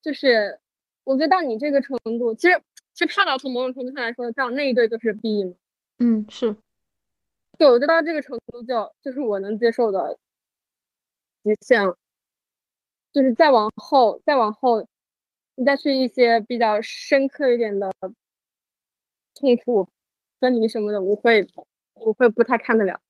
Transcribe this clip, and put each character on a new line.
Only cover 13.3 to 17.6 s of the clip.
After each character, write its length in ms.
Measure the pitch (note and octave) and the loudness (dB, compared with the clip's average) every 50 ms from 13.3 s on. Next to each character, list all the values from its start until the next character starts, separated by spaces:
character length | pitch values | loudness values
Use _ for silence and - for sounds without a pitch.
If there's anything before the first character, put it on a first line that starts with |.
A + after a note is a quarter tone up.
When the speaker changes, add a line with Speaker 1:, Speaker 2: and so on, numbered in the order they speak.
| A3+ | 4
Speaker 1:
再 180 | - E4 D4+ | 4 4 4
往 200 | C4 A3 G#3 A3 _ | 4 4 2 0 _
后， 460 | - - - D4+ C4+ A#3+ G#3 - - _ | -10 -8 0 4 4 4 4 2 -2 _
再 100 | - D4 | 0 2
往 180 | C4 A3+ G#3+ G#3+ | 2 2 0 -2
后， 320 | _ - B3 A#3 G#3+ - _ _ _ _ _ _ _ _ _ _ _ _ _ _ | _ 0 0 0 0 -2 _ _ _ _ _ _ _ _ _ _ _ _ _ _
你 100 | - B3+ | -2 0
再 100 | C#4 C#4 | 0 0
去 180 | C4+ - D4+ C4+ | 0 0 -2 0
一 140 | C4 C4 | 0 -2
些 320 | A#3 _ C4 B3 A#3 A#3 A3+ | -2 _ 2 2 4 4 0
比 180 | G#3+ _ B3 A3+ | 0 _ -4 -2
较 220 | A#3 G#3+ G#3+ G#3 | 0 0 0 -2
深 460 | A3+ - - - - - D4+ C4+ C4+ | -4 -8 -14 -16 -2 0 2 2 2
刻 220 | C4+ - - D4 B3+ | 0 -4 -2 0 0
一 80 | A#3+ | 0
点 200 | A#3 | 0